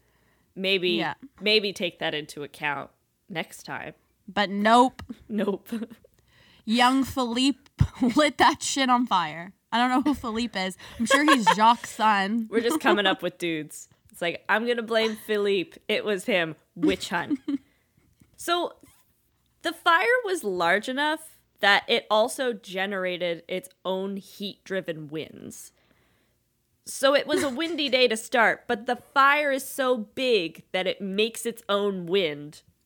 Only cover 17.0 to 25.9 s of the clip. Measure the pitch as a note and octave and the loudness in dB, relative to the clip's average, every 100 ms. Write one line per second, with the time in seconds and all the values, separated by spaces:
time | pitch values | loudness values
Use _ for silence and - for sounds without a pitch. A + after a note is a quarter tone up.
17 | - F3 - D4 - C#4 - _ _ _ | -4 -6 -4 -6 -6 -10 -12 _ _ _
18 | _ _ _ _ - F4 D#4+ - - _ | _ _ _ _ -4 -2 -2 -8 -20 _
19 | _ _ _ _ _ _ E4 E4 F4 E4+ | _ _ _ _ _ _ -8 -2 2 4
20 | A4+ B4+ A4 F4+ G#3 F3+ E3+ F#3+ A#3+ C4 | 4 2 0 -4 -4 0 2 2 0 -2
21 | D4+ D#4 - - _ _ G3+ G3 - A#3 | -2 -2 -8 -20 _ _ 4 4 4 -2
22 | - G#3 B3 - B3+ A#3 - F#3 G3 G3 | 2 2 2 0 -4 -4 -8 -6 -4 -4
23 | F#3 F3 F3 E3 - F#3 - _ F3+ F#3+ | -4 -4 -4 -4 -6 -8 -8 _ -6 -4
24 | G3 G3 - - G3 - - F#3+ F3+ D#3 | -4 -8 -12 -12 -12 -12 -8 -6 -6 -10
25 | D3+ D#3 B2 - - - - _ _ | -8 -10 -10 -12 -16 -16 -20 _ _